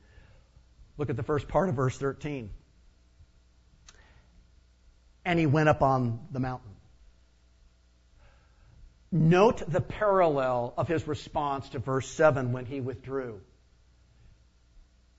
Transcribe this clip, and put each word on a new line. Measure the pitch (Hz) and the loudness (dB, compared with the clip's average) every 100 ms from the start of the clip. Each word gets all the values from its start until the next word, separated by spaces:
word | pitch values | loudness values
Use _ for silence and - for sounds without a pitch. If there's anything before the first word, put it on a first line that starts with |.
| - - - - _ - _ _ - - | -20 -20 -20 -20 _ -20 _ _ -20 -10
Look | 147 | -6
at | 120 | -6
the | |
first | 113 147 - | -2 -4 0
part | 151 185 | 0 0
of | 131 | 0
verse | 131 - | -2 -2
thirteen. | 139 135 151 139 104 - _ _ - _ _ _ - _ _ _ _ _ - - - - - - - - _ _ - _ _ _ | -6 -6 -8 -8 -10 -16 _ _ -20 _ _ _ -20 _ _ _ _ _ -20 -20 -20 -20 -20 -20 -20 -20 _ _ -20 _ _ _
And | 185 170 | -2 2
he | 156 | 4
went | 156 151 | 4 4
up | 147 | 4
on | 139 131 123 117 - | 4 2 0 -4 -8
the | 131 | -6
mountain. | 127 127 101 95 - - - _ _ _ _ _ - _ _ _ _ - - - _ _ - - - _ - | -6 -6 -14 -20 -20 -20 -20 _ _ _ _ _ -20 _ _ _ _ -20 -20 -20 _ _ -20 -20 -20 _ -4
Note | 156 160 180 220 240 175 | 2 4 6 6 4 -2
the | 175 | -2
parallel | - - 214 190 170 143 131 123 120 - | -2 -2 2 4 4 2 0 0 -4 -4
of | 156 | -2
his | 160 151 | -2 -4
response | 135 - 160 147 139 - | -8 -8 -6 -4 -6 -8
to | 139 | -10
verse | 123 131 - | -4 -4 -4
seven | - 156 135 127 | 4 4 6 -2
when | 123 123 | -4 -6
he | 143 | -8
withdrew. | 127 123 127 135 127 101 - _ _ _ _ _ _ _ - - _ _ _ - - _ _ | -8 -10 -8 -8 -8 -12 -18 _ _ _ _ _ _ _ -20 -20 _ _ _ -20 -20 _ _